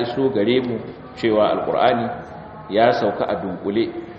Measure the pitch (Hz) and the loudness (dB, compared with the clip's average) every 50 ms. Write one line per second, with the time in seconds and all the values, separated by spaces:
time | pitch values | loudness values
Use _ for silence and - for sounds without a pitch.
0 | 120 120 - 135 135 131 - 110 101 110 123 127 127 120 117 110 - - - - | 0 -2 0 0 0 2 2 2 2 2 2 2 0 0 -4 -6 -6 -10 -14 -14
1 | - - - - - 117 107 107 104 85 71 95 - - 80 - 101 123 127 117 | -16 -16 -6 -2 0 2 4 4 4 4 2 0 0 0 2 4 4 4 4 2
2 | 117 110 - - - - - - - - - - - - 95 104 113 123 123 - | 0 -4 -6 -8 -12 -12 -14 -16 -16 -16 -16 -16 -8 -2 2 4 6 6 4 4
3 | 117 104 98 - - - 104 92 95 95 90 85 - 98 101 113 113 90 - - | 2 0 0 0 -2 -2 -2 -2 -4 -6 -6 -4 -4 -2 0 0 0 0 -2 -8
4 | - - - | -10 -12 -14